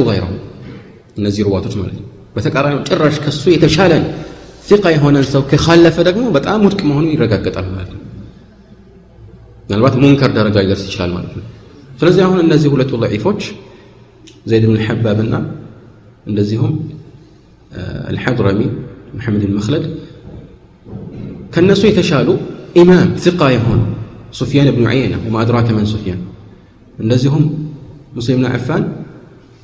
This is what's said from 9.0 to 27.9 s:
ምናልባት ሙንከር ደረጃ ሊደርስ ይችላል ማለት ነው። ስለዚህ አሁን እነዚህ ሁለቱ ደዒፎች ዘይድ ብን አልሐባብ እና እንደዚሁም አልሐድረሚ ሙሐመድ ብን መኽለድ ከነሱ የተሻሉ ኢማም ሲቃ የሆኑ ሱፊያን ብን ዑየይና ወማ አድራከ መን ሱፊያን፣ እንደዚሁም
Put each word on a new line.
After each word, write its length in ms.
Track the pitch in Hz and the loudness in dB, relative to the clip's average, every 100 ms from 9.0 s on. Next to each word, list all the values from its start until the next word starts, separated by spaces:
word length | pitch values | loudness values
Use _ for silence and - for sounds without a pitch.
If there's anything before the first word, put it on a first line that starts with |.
| - - - - - - | -20 -20 -20 -20 -20 -18
ምናልባት 340 | - 101 127 113 | -6 0 2 4
ሙንከር 340 | 139 139 131 | 4 6 4
ደረጃ 240 | 110 107 101 | 2 2 2
ሊደርስ 240 | 95 95 | 2 0
ይችላል 260 | - - 87 | -4 -6 -4
ማለት 200 | 87 - | -6 -8
ነው። 100 | - - - - - - - | -12 -16 -18 -20 -20 -18 -2
ስለዚህ 260 | 165 185 | 2 4
አሁን 160 | 185 185 | 2 2
እነዚህ 280 | 160 151 143 | 4 4 2
ሁለቱ 220 | 135 127 123 | 0 -2 -2
ደዒፎች 420 | 104 104 185 208 - - - - - - - - - - - | -2 -2 -2 -4 -6 -14 -20 -20 -20 -20 -20 -20 -20 -14 -2
ዘይድ 180 | 113 | 2
ብን 100 | 110 | 4
አልሐባብ 440 | 110 107 - 113 107 | 2 0 -2 0 0
እና 140 | 110 110 - - - - - - - - - | 0 -2 -4 -10 -16 -20 -20 -20 -20 -18 -6
እንደዚሁም 460 | 104 101 110 151 156 - - - - - - _ _ _ - - - - | -2 -2 0 -2 -2 -6 -14 -20 -20 -20 -20 _ _ _ -14 -12 -10 -8
አልሐድረሚ 540 | 98 - 117 98 98 123 - - - - | -6 -4 0 0 0 -2 -4 -10 -16 -16
ሙሐመድ 320 | - 110 101 | -10 -4 -2
ብን 120 | 98 | 0
መኽለድ 300 | 104 104 156 - - - - - - - - - _ - - - - - - - | -2 -2 -2 -4 -10 -14 -20 -20 -20 -20 -20 -20 _ -18 -16 -14 -14 -14 -14 -6
ከነሱ 320 | 165 185 190 | 0 2 4
የተሻሉ 440 | 220 185 175 143 120 - - - - | 4 2 2 2 2 0 -4 -14 -2
ኢማም 360 | 175 175 180 - - | 4 8 8 4 0
ሲቃ 240 | 180 175 143 | 0 2 2
የሆኑ 300 | 120 107 110 107 - - - - | 2 2 0 0 -4 -12 -16 -14
ሱፊያን 360 | - 127 143 139 | -8 -2 2 2
ብን 160 | 123 117 | 2 0
ዑየይና 300 | 131 117 - | 0 -2 -4
ወማ 160 | 113 110 | -4 -2
አድራከ 300 | 113 117 117 | 0 2 2
መን 160 | 107 101 | 0 0
ሱፊያን፣ 340 | 107 95 87 - - - - - _ - - | -2 -6 -8 -10 -16 -20 -20 -20 _ -20 -6
እንደዚሁም 460 | 110 127 139 156 - - - - - | 0 2 2 2 0 -2 -8 -12 -18